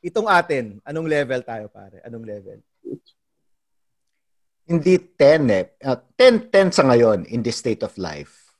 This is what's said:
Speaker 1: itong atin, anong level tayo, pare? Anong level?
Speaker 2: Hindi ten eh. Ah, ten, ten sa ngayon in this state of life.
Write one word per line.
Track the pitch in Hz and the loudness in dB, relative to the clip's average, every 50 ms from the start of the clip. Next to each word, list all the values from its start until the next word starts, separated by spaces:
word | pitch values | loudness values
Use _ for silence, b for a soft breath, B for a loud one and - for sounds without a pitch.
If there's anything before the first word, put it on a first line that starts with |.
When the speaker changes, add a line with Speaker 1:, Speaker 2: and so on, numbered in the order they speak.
| - | -12
Speaker 1:
itong | 175 _ 220 214 214 | -6 _ -4 0 2
atin, | 190 175 170 - 151 131 117 107 101 107 _ | 2 2 2 0 -4 -4 -4 -8 -14 -18 _
anong | 139 151 160 165 160 | -10 -8 -8 -4 -2
level | 151 147 143 120 131 127 | -2 -2 -2 -2 -6 -8
tayo, | 123 - 113 110 107 104 | -6 -10 -12 -12 -14 -16
pare? | _ 104 98 98 98 92 _ | _ -20 -20 -20 _ -20 _
Anong | 117 117 113 113 107 | -18 -16 -16 -14 -14
level? | 104 104 98 101 104 107 _ _ _ _ _ - - - _ _ _ _ _ _ _ _ _ _ _ _ _ _ _ _ _ _ _ _ _ _ _ _ _ _ _ _ _ _ _ _ _ 165 | -14 -16 -16 -20 -20 -20 _ _ _ _ _ -16 -16 -16 _ _ _ _ _ _ _ _ _ _ _ _ _ _ _ _ _ _ _ _ _ _ _ _ _ _ _ _ _ _ _ _ _ -4
Speaker 2:
Hindi | 170 165 147 185 185 180 - _ _ | -4 -2 2 2 2 2 0 _ _
ten | - 143 139 156 160 143 120 | 4 4 6 6 4 2 0
eh. | 101 95 90 - _ _ | 0 0 -2 -6 _ _
Ah, | - 135 127 | -6 -6 -6
ten, | - _ _ _ - 254 262 233 220 - - | -6 _ _ _ 4 4 4 4 2 -4 0
ten | - 196 196 180 | 2 2 2 4
sa | - - 147 | 2 2 4
ngayon | 131 123 117 117 113 107 87 - - | 4 4 4 4 4 2 0 -4 -8
in | 113 120 | -8 -6
this | 110 117 113 | -6 -6 -8
state | - - 120 110 - | -6 -6 -6 -6 -6
of | 113 - _ | -8 -12 _
life. | 101 92 82 - 73 71 _ _ _ _ _ _ | -10 -10 -10 -10 -14 -16 _ _ _ _ _ _